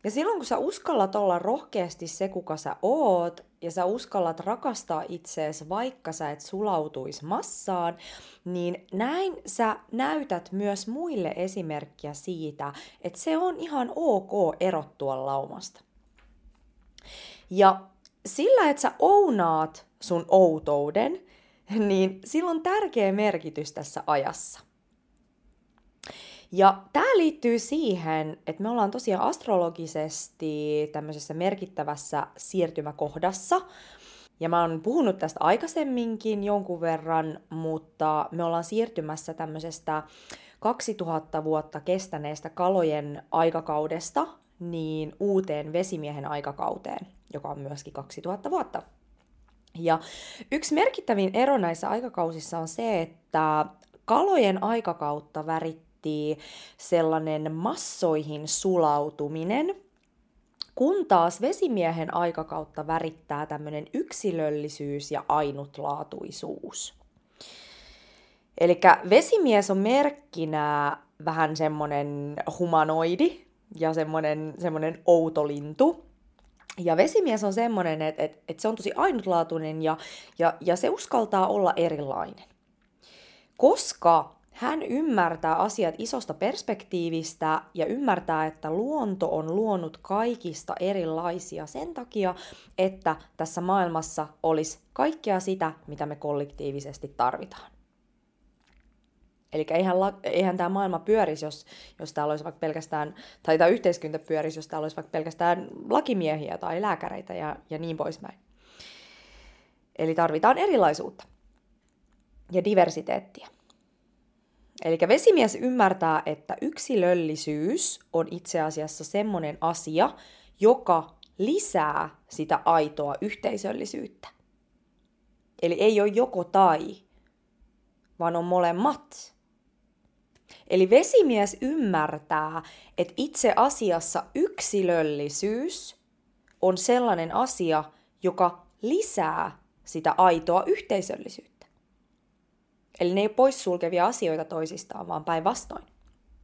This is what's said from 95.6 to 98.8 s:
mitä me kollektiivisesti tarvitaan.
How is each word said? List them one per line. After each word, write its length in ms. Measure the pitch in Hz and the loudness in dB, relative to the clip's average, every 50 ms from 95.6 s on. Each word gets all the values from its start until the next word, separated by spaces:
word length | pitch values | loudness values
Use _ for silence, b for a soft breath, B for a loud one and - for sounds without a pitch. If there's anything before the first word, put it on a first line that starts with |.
| 170 156 156 - _ | -2 -4 -4 -10 _
mitä 180 | - 147 143 147 | -16 -8 -8 -6
me 100 | 147 147 | -8 -6
kollektiivisesti 1000 | 143 - 147 143 143 143 143 - - 147 143 139 139 139 143 143 - - 143 - | -8 -6 -4 -4 -4 -4 -6 -10 -8 -8 -6 -6 -6 -10 -10 -14 -14 -14 -14 -2
tarvitaan. 540 | - 120 127 131 - - - - - - - _ _ _ _ _ _ _ _ _ _ _ _ _ _ _ _ _ _ _ _ _ _ | 0 0 2 2 -2 -10 -12 -16 -20 -20 -20 _ _ _ _ _ _ _ _ _ _ _ _ _ _ _ _ _ _ _ _ _ _